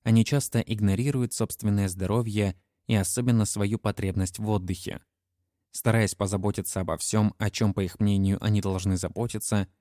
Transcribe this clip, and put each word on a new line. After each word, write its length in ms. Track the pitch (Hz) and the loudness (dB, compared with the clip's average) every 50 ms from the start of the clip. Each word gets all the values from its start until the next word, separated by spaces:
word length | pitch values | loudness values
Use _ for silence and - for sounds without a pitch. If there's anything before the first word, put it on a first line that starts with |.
| - | 0
они 220 | 113 113 113 110 | 4 4 4 4
часто 360 | - - 143 - - - 117 | 4 2 -2 -2 0 -2 -2
игнорируют 720 | - - 117 107 104 101 98 98 123 143 139 131 123 113 - | -2 -2 -2 0 2 2 2 2 0 0 0 0 -2 -2 -2
собственное 560 | - 113 - - - - 107 101 104 98 95 | -4 -4 -4 -4 -4 -2 0 2 2 2 0
здоровье 680 | 90 92 92 92 101 120 120 113 101 107 104 98 90 _ _ _ _ _ _ - | -2 -2 -2 0 0 0 0 0 0 0 0 0 -2 _ _ _ _ _ _ 0
и 60 | 117 | 0
особенно 500 | 104 95 - - - 120 123 120 113 107 | 2 2 0 -2 -2 0 2 4 4 2
свою 320 | - - 104 101 101 107 110 | 2 0 -2 -2 0 -2 -2
потребность 600 | - 107 101 - - 95 90 95 95 90 - - | -2 -2 -4 -2 -2 -2 0 0 -2 -2 -4 -6
в 100 | 107 107 | -2 0
отдыхе. 500 | 107 101 92 90 95 - - - - - _ _ _ _ _ _ _ _ _ _ _ _ _ _ | 0 0 0 -2 -6 -6 -6 -10 -10 -10 _ _ _ _ _ _ _ _ _ _ _ _ _ _
Стараясь 440 | - - - 120 110 113 110 98 - | -12 -4 0 2 2 4 2 2 0
позаботиться 680 | - 101 95 101 98 92 104 101 - 92 - - 95 | -2 -4 -2 -2 0 -2 -2 -2 -2 -6 -6 -4 -4
обо 160 | 92 80 82 82 | -4 -4 -4 -6
всём, 360 | - - - 110 107 104 - - | -4 -2 0 2 2 2 0 0
о 120 | 113 101 | -4 -4
чём, 220 | - - 113 104 95 | -2 0 0 0 2
по 80 | - | 0
их 180 | 98 90 - - | -2 -4 -2 0
мнению, 400 | 107 104 101 98 98 98 98 - - | 0 2 2 4 2 2 2 2 2
они 160 | 107 104 101 | 2 2 2
должны 360 | 95 98 95 92 92 98 92 | 2 0 -2 -2 0 0 0
заботиться, 720 | 90 92 87 - 95 117 117 - 107 - - 107 104 95 - _ _ | 0 -2 -4 -4 -4 -4 -4 -4 -6 -4 -2 0 0 -2 -2 _ _